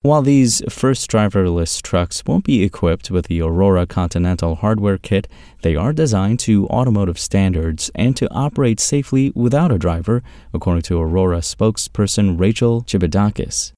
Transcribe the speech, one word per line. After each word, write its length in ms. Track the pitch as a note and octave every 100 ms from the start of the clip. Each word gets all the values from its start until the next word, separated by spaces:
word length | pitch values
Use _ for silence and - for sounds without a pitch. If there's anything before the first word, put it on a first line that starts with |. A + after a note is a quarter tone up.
While 200 | C#3 D3+
these 400 | C#3 C#3 B2+ G#2+ -
first 420 | - C3 C3 -
driverless 720 | A2 G#2 G2+ F2+ E2+ E2 -
trucks 420 | - F2 F2 -
won't 200 | - F3+
be 180 | G3 B2+
equipped 480 | F#2+ - E2+ E2 -
with 160 | F#2 E2
the 160 | E2+
Aurora 420 | D#2+ E2+ G2 F2+
Continental 720 | F2 - F2+ F2 F2 F2 E2+
hardware 420 | D#2 G#2 G#2+ G2+ F#2+
kit, 300 | - G2 - - - -
they 120 | E2+
are 180 | D2+ A2
designed 460 | D#3 D#3 G#2 G2 B2
to 280 | - G#2 G2
automotive 500 | A2+ B2+ G#2 F#2+ E2+
standards 720 | - G2+ F#2+ F2 E2 D#2 - -
and 200 | B2 C3
to 140 | -
operate 480 | - C#3+ C#3+ B2+ A2
safely 540 | - C#3+ C#3 C3 C#3
without 380 | - A#2+ C#3 F3
a 40 | G2
driver, 460 | F2 E2+ D#2+ A#2+ - - -
according 280 | E2 - E2+
to 180 | - F2
Aurora 380 | D#2+ F2+ F#2 E2+
spokesperson 1000 | D#2+ - A2 A2+ - - G2+ - G2 E2+
Rachel 440 | F#2+ A2+ A#2+ A#2
Chibidakis. 920 | A#2 G2 F2 G2 G#2 - - - -